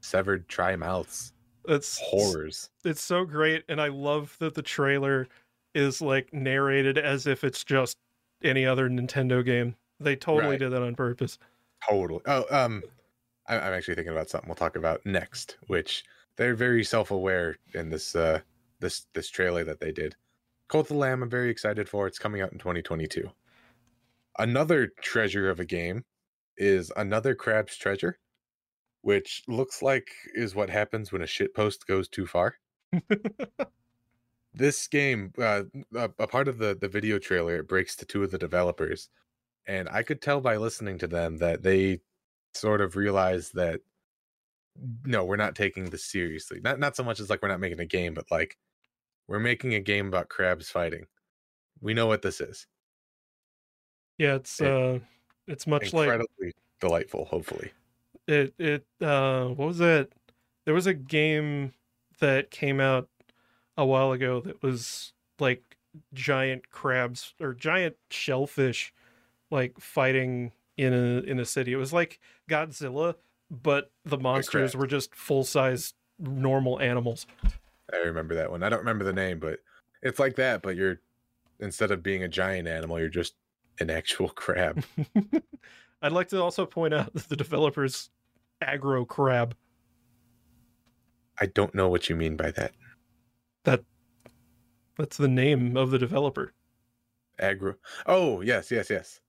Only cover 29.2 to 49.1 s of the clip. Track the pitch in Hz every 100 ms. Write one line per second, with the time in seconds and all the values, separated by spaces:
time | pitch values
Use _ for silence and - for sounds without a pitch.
29.2 | 95 - - 117 131 - 135 135 - -
30.2 | - - 117 95 98 104 104 113 107 95
31.2 | 85 - 98 - 107 - - 95 92 -
32.2 | 92 87 95 - _ _ _ 175 - 208
33.2 | 208 - 262 _ - _ _ _ _ _
34.2 | _ _ _ - 139 139 - 147 139 120
35.2 | 95 - 117 101 92 139 - 117 113 -
36.2 | 110 127 139 120 110 95 98 98 107 104
37.2 | - 92 85 85 76 92 92 - - 101
38.2 | 101 92 85 90 90 - 78 80 - _
39.2 | _ _ _ _ - 98 87 104 - 147
40.2 | - 143 127 110 113 - 107 92 85 85
41.2 | 85 80 85 82 95 95 95 90 _ _
42.2 | _ _ _ - 107 104 98 87 101 98
43.2 | 92 92 85 - 87 80 _ _ _ _
44.2 | _ _ _ _ _ - 131 117 131 117
45.2 | 90 101 107 - 101 95 92 82 - 98
46.2 | 87 78 - 87 104 135 143 - 123 104
47.2 | 101 104 101 92 92 85 85 92 87 78
48.2 | - 80 82 - _ _ _ _ _